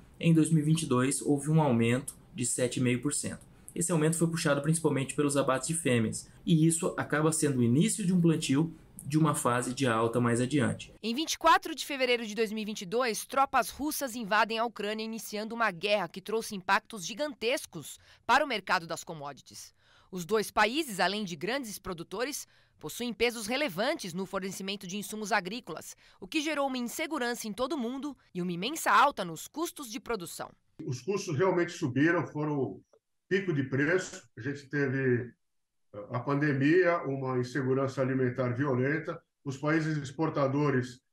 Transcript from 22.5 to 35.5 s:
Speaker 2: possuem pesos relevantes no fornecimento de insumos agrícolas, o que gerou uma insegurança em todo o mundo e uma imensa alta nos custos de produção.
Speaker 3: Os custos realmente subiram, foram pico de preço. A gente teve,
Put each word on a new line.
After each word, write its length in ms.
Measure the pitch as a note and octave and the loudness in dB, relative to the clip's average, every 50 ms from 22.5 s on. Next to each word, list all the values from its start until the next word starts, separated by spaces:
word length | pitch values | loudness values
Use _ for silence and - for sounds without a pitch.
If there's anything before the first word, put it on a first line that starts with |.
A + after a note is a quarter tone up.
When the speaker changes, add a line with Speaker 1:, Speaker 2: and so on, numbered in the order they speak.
| _ _ _ _ _ _ | _ _ _ _ _ _
Speaker 2:
possuem 320 | - D#3 - - A#3+ A#3+ | -14 -12 -8 -6 -6 -6
pesos 340 | A3 - A3+ A#3+ A3 A#3 G#3+ | -2 0 0 0 0 -2 -6
relevantes 640 | G3 B3 C4+ D4+ C4 D#3 F3 A3 C#4 E4 - - F#3 | -4 -2 -2 -2 -2 -2 -2 -2 -2 -2 -4 -6 -8
no 140 | D3+ F#3 G3 | -6 -8 -6
fornecimento 580 | - - F#3+ F#3 G3 F#3 - F#3+ F#3+ G3+ G3+ - | -6 -6 -6 -6 -6 -8 -8 -8 -8 -8 -8 -8
de 120 | F3 F#3 | -8 -8
insumos 340 | G#3 G3+ G3+ G#3+ G#3+ G#3+ F#3+ | -8 -8 -8 -8 -8 -4 -2
agrícolas, 640 | A3+ G#3 F3+ F3+ G#3 B3+ - - D#3+ - - - - - _ - _ _ | -2 -2 -2 -2 -6 -8 -8 -10 -12 -12 -12 -16 -18 -20 _ -20 _ _
o 80 | - | -12
que 140 | F#3 - D#4 | -4 -4 -2
gerou 260 | C#4+ D#4+ D4+ C#4+ C#4 | -2 0 -2 0 -2
uma 120 | C#4 C4 B3+ | -2 -2 -4
insegurança 680 | A#3+ A3+ - - D#4+ D#4+ D#4+ C#4+ A#3+ A#3+ A#3+ - - | -4 -6 -6 -6 -6 -4 -4 -4 -2 -4 -4 -6 -6
em 60 | A3 | -8
todo 220 | F#3+ - B3 - - | -6 -6 -6 -4 -4
o 40 | - | -4
mundo 380 | A3+ A#3 B3+ C#4 C4 - B3+ - _ _ - | -4 -6 -6 -8 -8 -10 -10 -12 _ _ -8
e 80 | F3+ | -6
uma 80 | F3 F#3 | -4 -4
imensa 400 | F3 E3+ F#3+ B3+ D#4+ D4+ - C#4+ | -4 -4 -4 -6 -6 -2 2 4
alta 340 | G#3 G#3+ B3+ C#4+ C#4 - F#3+ | 6 6 6 6 2 -2 -6
nos 220 | E3+ D#3+ D#3 - | -6 -8 -10 -14
custos 420 | - - C#4 E4+ E4 - - C#4+ A3 | -12 -8 -8 -8 -6 -8 -12 -14 -12
de 120 | G#3 B3+ | -12 -10
produção. 500 | - - A#3 G3 F3 - - - - - - _ _ _ _ - - | -6 -6 -6 -6 -6 -10 -10 -12 -12 -12 -14 _ _ _ _ -10 -8
Speaker 3:
Os 160 | F3 B2+ - | -6 -8 -6
custos 380 | - - G3+ F#3+ - F#3 D#3 C3+ | -4 -4 -4 -4 -4 -4 0 2
realmente 320 | F#3+ F#3+ E3+ F3 E3+ E3+ | 2 2 2 2 0 -2
subiram, 560 | - - E3+ C3 A#2 C3 D3 E3+ F3 E3+ - | -2 -4 -6 -2 2 2 2 4 4 2 -2
foram 540 | - - D3+ D3+ D3+ D3 C#3+ B2+ G2+ F#2+ - - _ _ _ _ _ _ _ _ _ | -4 -6 -4 -4 -2 -2 -2 -2 -4 -6 -10 -18 _ _ _ _ _ _ _ _ _
pico 240 | F3+ G3 G3 F#3 | -2 0 0 0
de 100 | D#3 C#3 | 0 0
preço. 640 | C3 - C3 C3+ D3 D3+ F3+ F#3 - - - - - _ _ | 0 0 0 0 2 2 2 0 0 -4 -10 -16 -18 _ _
A 40 | A#2 | -10
gente 280 | A#2 C#3+ C#3 - - - | -8 -8 -8 -8 -10 -6
teve, 640 | - C#3+ C#3+ C3 B2+ C3+ C3+ B2+ B2 A2+ F#2+ - - _ _ _ | -2 -2 0 0 0 2 2 2 2 2 0 -4 -12 _ _ _